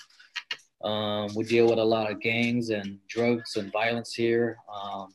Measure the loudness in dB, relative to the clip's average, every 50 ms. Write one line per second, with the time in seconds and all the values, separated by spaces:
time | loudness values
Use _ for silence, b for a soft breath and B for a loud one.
0 | -12 _ b b b b b -12 -10 -10 -12 -12 -12 _ _ -8 -6 -4 -2 -2
1 | -2 -2 -2 -2 -2 -4 -4 -4 -2 2 4 6 6 6 6 4 4 4 4 2
2 | 2 -2 -4 -2 -2 0 0 2 2 2 2 0 0 0 -2 -4 -4 -6 -10 -12
3 | _ -8 -2 0 2 2 2 2 -2 -6 -6 -6 -6 -4 -2 -2 0 0 -2 -2
4 | -4 -6 -4 0 2 4 4 4 2 0 -2 -6 -14 -14 -12 -10 -8 -8 -8 -8
5 | -10 -12